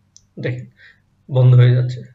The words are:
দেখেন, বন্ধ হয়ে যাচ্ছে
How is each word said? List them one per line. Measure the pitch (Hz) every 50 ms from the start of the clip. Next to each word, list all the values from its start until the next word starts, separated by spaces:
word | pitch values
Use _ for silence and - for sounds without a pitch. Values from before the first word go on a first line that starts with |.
| _ _ _ _ _ _ _ - -
দেখেন, | 131 123 127 123 - _ _ _ - _ _ _ _ _ _ _ - 143 127
বন্ধ | 127 127 127 123
হয়ে | 123 123 123 127
যাচ্ছে | 127 123 - - - - _